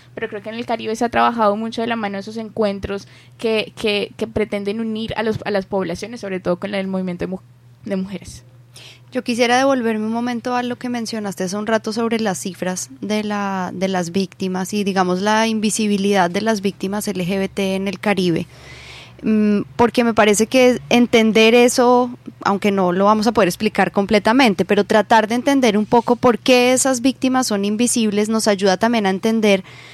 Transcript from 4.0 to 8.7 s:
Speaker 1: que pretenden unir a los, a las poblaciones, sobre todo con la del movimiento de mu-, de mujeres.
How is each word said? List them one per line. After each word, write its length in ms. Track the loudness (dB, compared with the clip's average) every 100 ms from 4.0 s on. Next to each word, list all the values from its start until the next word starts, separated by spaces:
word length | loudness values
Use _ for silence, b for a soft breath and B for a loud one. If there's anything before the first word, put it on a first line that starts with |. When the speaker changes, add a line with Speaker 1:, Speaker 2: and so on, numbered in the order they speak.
| -4 -6
Speaker 1:
que 120 | -6
pretenden 520 | -4 -4 -4 -6 -6
unir 360 | -6 -6 -6 -4
a 60 |
los, 160 | -4 -4 -4
a 40 |
las 160 | -4 -2
poblaciones, 560 | -4 -4 -6 -10 -12
sobre 180 | -8 -6
todo 180 | -4 -4
con 100 | -4
la 80 | -6
del 80 | -4
movimiento 380 | -4 -4 -6
de 40 | -6
mu-, 80 | -8 -12 _ _ _ -6
de 100 | -6
mujeres. 480 | -6 -10 -14 -18 -20 -20 -20